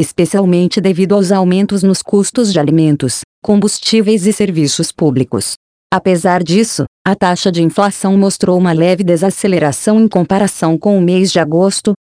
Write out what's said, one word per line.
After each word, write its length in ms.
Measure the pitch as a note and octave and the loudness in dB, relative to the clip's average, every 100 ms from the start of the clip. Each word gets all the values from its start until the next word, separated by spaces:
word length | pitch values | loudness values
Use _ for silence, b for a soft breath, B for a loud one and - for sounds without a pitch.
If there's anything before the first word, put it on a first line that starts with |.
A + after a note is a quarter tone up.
especialmente 800 | D#3 - E3+ G3+ G3 F3 F3+ - | -4 -2 -2 0 2 2 0 0
devido 360 | F#3 F3 F#3 G3+ | 0 0 0 0
aos 160 | F#3 | 2
aumentos 500 | G3 F#3 F3+ G3+ G3+ | 0 2 0 0 0
nos 180 | F#3+ F#3 | 0 0
custos 520 | - G3+ G3 - A3+ | 0 0 0 0 0
de 80 | F3+ | 0
alimentos, 600 | D3 D#3+ D#3 D3 C3 - - _ | 2 2 2 2 -2 -6 -12 _
combustíveis 840 | - G#3 G3+ - - A3+ G#3 A3 F#3 | 0 2 0 -2 -2 0 2 0 0
e 60 | |
serviços 600 | G#3+ G#3 E3 C#3+ - E3 | 0 -2 0 -2 -2 -4
públicos. 640 | - D#3 B2+ B2+ A2 - - _ _ _ | -2 0 0 -2 -4 -6 -10 _ _ _
Apesar 500 | F#3+ - F3+ F#3 F3+ | -4 0 0 2 0
disso, 420 | E3 F3+ A3+ - C3 _ | 0 0 0 -2 -8 _
a 120 | - G3 | -4 -2
taxa 340 | F#3 F3+ G3+ | 0 0 -2
de 120 | E3+ | 0
inflação 540 | E3 D#3+ G3+ - G3 G3 | 0 0 -2 -2 -2 2
mostrou 400 | G3 - - F3+ | 0 0 0 0
uma 160 | F3+ | 2
leve 300 | E3 E3+ F3+ | 2 0 0
desaceleração 1000 | F#3 E3+ F#3+ F#3 G#3 F3+ D#3 C3+ - G#3+ | 0 0 0 -2 -2 0 0 -2 0 2
em 60 | A3 | 2
comparação 720 | G3 F3 G3 G3+ - E3 D#3+ | 0 0 0 -2 -2 -2 0
com 180 | G#3 G3+ | 0 2
o 60 | |
mês 300 | F3 F#3 F#3 | 2 2 0
de 80 | F3 | 0
agosto, 520 | D#3 E3 F#3+ - - G3+ | 0 2 0 0 -2 -4